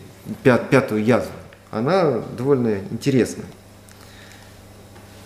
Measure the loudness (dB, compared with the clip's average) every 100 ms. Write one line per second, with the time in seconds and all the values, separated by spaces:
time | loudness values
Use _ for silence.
0 | -16 -20 -14 -2 2 2 4 2 2 0
1 | 2 0 0 -10 -20 -20 -10 -4 0 2
2 | 2 0 -6 -6 0 0 2 -2 -6 -6
3 | 0 2 2 -2 -14 -18 -20 -20 -20 -20
4 | -20 -20 -20 -20 -20 -20 -20 -20 -20 -20
5 | -20 -20